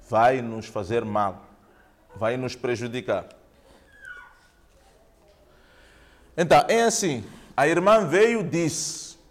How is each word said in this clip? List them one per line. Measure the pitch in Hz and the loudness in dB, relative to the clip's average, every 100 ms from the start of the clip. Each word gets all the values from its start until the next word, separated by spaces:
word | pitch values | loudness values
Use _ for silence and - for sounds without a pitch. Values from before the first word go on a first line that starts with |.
| - | 0
vai | 110 120 131 | 2 4 2
nos | 117 110 104 | -6 -10 -10
fazer | 110 92 117 | -10 -4 -4
mal, | 110 104 101 92 - _ _ _ _ _ _ | -2 -2 -2 -6 -20 _ _ _ _ _ _
vai | 98 110 127 | -6 -4 -4
nos | 127 | -6
prejudicar. | - 123 113 120 120 107 98 - - _ _ _ - _ 1077 1077 1077 - _ _ _ _ _ _ _ _ _ _ _ _ _ _ _ - - - _ _ - | -6 -6 -4 -6 -8 -6 -6 -6 -20 _ _ _ -20 _ -20 -20 -20 -20 _ _ _ _ _ _ _ _ _ _ _ _ _ _ _ -20 -20 -20 _ _ -4
Então, | 165 151 - | 4 4 6
é | 226 | 2
assim, | 233 - 185 123 95 - - - | 2 0 -2 -4 -8 -18 -10 0
a | 147 | 2
irmã | 170 185 220 | 4 4 4
veio | 175 175 226 226 | 4 4 4 2
e | |
disse | 170 165 160 - - - - - _ | -2 -2 -2 -4 -8 -10 -16 -20 _